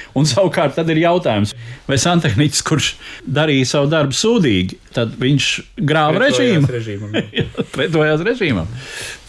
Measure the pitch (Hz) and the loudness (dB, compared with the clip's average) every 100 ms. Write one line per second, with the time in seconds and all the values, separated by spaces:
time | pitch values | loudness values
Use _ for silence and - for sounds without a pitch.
0 | - - 151 120 185 185 151 170 165 156 | -6 0 2 2 2 2 0 0 0 2
1 | 170 175 151 107 104 - - - - 139 | 4 2 2 0 0 -4 -16 -12 -2 0
2 | 175 175 160 98 151 - - 156 - - | 2 2 2 2 0 0 0 0 0 -6
3 | - - - 147 156 135 127 147 143 160 | -16 -14 -4 0 2 2 2 0 2 2
4 | 139 120 220 240 143 95 90 - - - | 0 0 2 4 4 2 0 -6 -8 -4
5 | 113 - 127 143 - - - - 147 156 | -4 -2 0 2 0 -4 -8 -4 0 2
6 | 151 180 269 269 254 175 139 123 110 101 | 2 2 2 2 2 2 2 -2 -6 -8
7 | 104 - - - - - - - 151 156 | -6 -6 -4 -4 -6 -6 -8 -4 -2 0
8 | 151 156 190 247 175 98 82 120 - - | 2 0 0 -2 0 -2 -4 -10 -12 -12
9 | - - | -12 -14